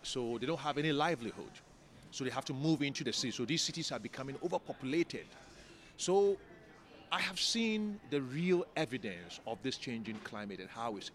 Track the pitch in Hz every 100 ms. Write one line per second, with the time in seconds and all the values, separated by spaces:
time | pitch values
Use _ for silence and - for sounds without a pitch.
0 | - 131 117 117 127 160 147 143 156 143
1 | 160 147 113 - 62 - - - - -
2 | - - 127 123 - 135 156 151 143 131
3 | 131 - 127 - 117 165 - 165 - 120
4 | 117 - 135 135 170 175 - - 131 160
5 | 165 101 78 - - - - - - -
6 | - 190 202 190 - - - - - -
7 | - 185 185 185 - 233 226 214 214 202
8 | - 143 127 143 180 175 - 156 143 123
9 | 104 87 87 - 110 113 131 - - 113
10 | 110 107 - 107 104 92 92 113 117 101
11 | -